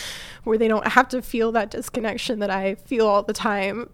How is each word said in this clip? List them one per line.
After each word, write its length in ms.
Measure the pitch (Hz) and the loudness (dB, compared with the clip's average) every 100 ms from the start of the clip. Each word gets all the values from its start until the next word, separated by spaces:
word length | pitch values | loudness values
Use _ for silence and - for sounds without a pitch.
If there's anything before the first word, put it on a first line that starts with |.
| - - - - | -10 -12 -14 -8
where 140 | - 220 | 0 2
they 100 | 220 | 4
don't 200 | 214 - | 2 4
have 200 | 247 262 | 4 4
to 140 | 254 | 0
feel 300 | - 233 226 | -4 -2 0
that 180 | 226 208 | 0 -2
disconnection 680 | - - 247 220 220 - 214 | -6 -8 -4 -4 -2 -4 -2
that 100 | 202 | -2
I 260 | 190 196 190 | 0 -2 -4
feel 320 | - 240 214 | -2 2 4
all 160 | 202 | 4
the 100 | 208 | 2
time, 560 | 214 226 202 196 208 - | -2 0 0 -2 -4 -8